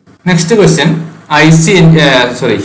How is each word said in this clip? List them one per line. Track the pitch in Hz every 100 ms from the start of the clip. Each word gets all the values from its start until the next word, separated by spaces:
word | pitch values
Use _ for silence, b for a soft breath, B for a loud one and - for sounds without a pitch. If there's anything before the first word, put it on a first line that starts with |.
| _ _ 180
നെക്സ്റ്റ് | 170 - 220
ക്വസ്റ്റ്യൻ | 170 156 147 - - - -
ഐ | 151 156
സി | 160 160
എൻ-, | 190 165 160
ഏഹ്, | 147 127 120 120
സോറി, | 123 101